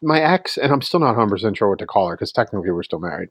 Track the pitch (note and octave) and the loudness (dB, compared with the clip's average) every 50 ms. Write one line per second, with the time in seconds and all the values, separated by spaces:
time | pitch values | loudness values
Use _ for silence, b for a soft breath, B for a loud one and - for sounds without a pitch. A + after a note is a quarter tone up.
0 | - D#3 D#3 D#3 D#3 D#3 F3+ F3+ - - - - - C3+ C#3+ C#3 B2+ - - F3 | 0 2 2 4 4 4 2 2 0 -4 -4 0 2 2 2 2 0 0 0 2
1 | D#3+ C3 A2+ A#2 A2+ G#2+ G2 F#2 G#2 A2 F#2 - A2 G2+ G2 - G#2 - - G#2 | 2 2 2 2 2 2 0 0 0 -2 0 0 0 0 0 0 -4 -2 0 0
2 | F#2+ F2 E2+ - G2 - - - A#2 - - G2 F2 F2+ F2 E2+ F2 - - D#2 | 0 0 -2 -4 -6 -4 -2 -2 -2 -2 -2 -4 -2 -2 -2 -2 -4 -6 -6 -6
3 | E2 F2 D#2+ E2 - - | -6 -6 -6 -8 -10 -4